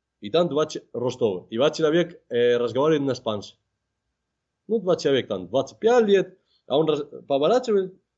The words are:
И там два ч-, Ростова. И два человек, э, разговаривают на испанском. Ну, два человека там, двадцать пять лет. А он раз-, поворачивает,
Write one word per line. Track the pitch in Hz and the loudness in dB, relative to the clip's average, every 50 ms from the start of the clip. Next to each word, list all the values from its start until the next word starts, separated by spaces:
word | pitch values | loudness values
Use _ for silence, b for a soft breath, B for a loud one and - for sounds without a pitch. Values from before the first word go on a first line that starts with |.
| _ _ _ _ | _ _ _ _
И | - 104 | -14 -2
там | 107 160 180 175 | 0 0 0 0
два | 139 143 160 | 0 -2 -2
ч-, | 151 - 147 - _ _ | -2 -4 -12 -14 _ _
Ростова. | 117 120 127 120 - 123 110 95 90 - _ | -6 -4 -4 -2 0 0 0 0 -2 -8 _
И | 113 113 | -2 0
два | 135 156 | 0 0
человек, | 156 - 160 151 151 175 175 170 - - _ _ | 0 0 0 0 2 0 0 -2 -6 -18 _ _
э, | 127 120 120 120 120 | -2 0 2 2 2
разговаривают | 120 120 117 113 127 139 156 160 147 139 | 2 0 -2 0 0 2 2 2 2 0
на | 139 | -2
испанском. | 123 117 - 113 107 104 101 - - _ _ _ _ _ _ _ _ _ _ _ _ _ _ _ _ _ _ _ _ _ _ - | -4 -4 -4 -6 -6 -6 -8 -12 -20 _ _ _ _ _ _ _ _ _ _ _ _ _ _ _ _ _ _ _ _ _ _ -4
Ну, | 208 226 | -4 -4
два | 180 185 170 | 0 0 -2
человека | - - 147 139 127 - - | 0 2 0 0 0 0 -2
там, | 107 95 92 85 | -6 -6 -6 -4
двадцать | 101 131 135 - - _ | -4 -4 -4 -4 -8 _
пять | - 220 240 247 226 | 0 2 4 4 4
лет. | 202 196 190 180 185 - _ _ _ _ _ _ | 4 4 2 2 0 -8 _ _ _ _ _ _
А | - 123 147 | -2 0 0
он | 160 156 | 2 2
раз-, | 151 143 147 - - 131 117 _ | 0 -2 -4 -10 -14 -20 -6 _
поворачивает, | 139 139 143 165 220 254 254 - 214 196 190 180 - _ _ _ _ | -2 0 2 2 2 2 0 0 0 0 0 -2 -10 _ _ _ _